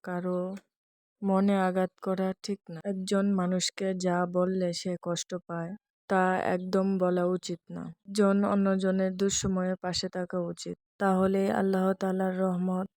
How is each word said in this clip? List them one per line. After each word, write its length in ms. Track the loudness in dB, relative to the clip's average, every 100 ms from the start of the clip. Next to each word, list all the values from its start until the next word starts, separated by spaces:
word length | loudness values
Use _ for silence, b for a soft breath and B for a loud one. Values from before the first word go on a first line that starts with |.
কারো 540 | -6 -6 -2 -2 -4 -8 _ _ _ _ _ _
মনে 380 | 2 4 4 4
আঘাত 300 | 2 2 0 _
করা 320 | -4 -2 -2 -4
ঠিক 160 | -8 -8 -8
না। 100 | -10
একজন 420 | -6 -6 0 0 2
মানুষকে 680 | 2 2 0 -2 -4 -4
যা 320 | 0 0 0 0
বললে 460 | 0 0 0 -2
সে 240 | -2 -6 -4
কষ্ট 320 | -4 -6 -6 -10 -8
পায়, 300 | -8 -8 -12 _ _ 0
তা 280 | 2 2 2
একদম 640 | 0 -2 0 0 2 2
বলা 260 | 2 2
উচিত 360 | 0 -2 -4 -10 _
না। 220 | -12 -12 -14 -6
একজন 360 | 2 4 4
অন্যজনের 720 | 2 2 2 2 2 2 0 0
দুঃসময়ে 580 | 0 0 0 0 -2
পাশে 340 | -2 -4 -4 -6
থাকা 300 | -6 -4 -4
উচিত, 400 | -4 -6 -10 -12 _ _
তাহলে 540 | 2 4 4 4 2
আল্লাহ 400 | 2 2 2 2
তাআলার 460 | 0 -2 0 -2 0
রহমত 480 | 0 0 -2 -2 -6